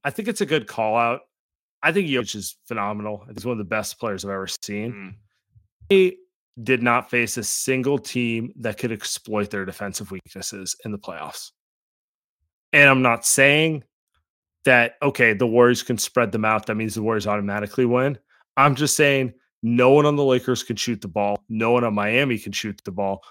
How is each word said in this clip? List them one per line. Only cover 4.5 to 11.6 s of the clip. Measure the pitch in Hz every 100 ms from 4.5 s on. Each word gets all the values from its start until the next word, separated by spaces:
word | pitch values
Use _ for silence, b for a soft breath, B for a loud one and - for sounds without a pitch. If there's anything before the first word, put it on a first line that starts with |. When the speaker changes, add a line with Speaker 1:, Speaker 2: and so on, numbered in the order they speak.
| - - 104 113
Speaker 2:
Mm. | 104 95 98 _ _ _ _ _ _ -
Speaker 1:
He | 196 185 - _ _ _ -
did | 113 127
not | 120 120 120
face | 123 113 -
a |
single | 107 - - 131 131 143
team | - 127 120 113 117 -
that | 113 104
could | 120
exploit | - - - - 107 104
their | 101 95
defensive | 92 101 98 101
weaknesses | 95 - 95 - 101 95 -
in | 110
the | 104
playoffs. | - 82 78 - - _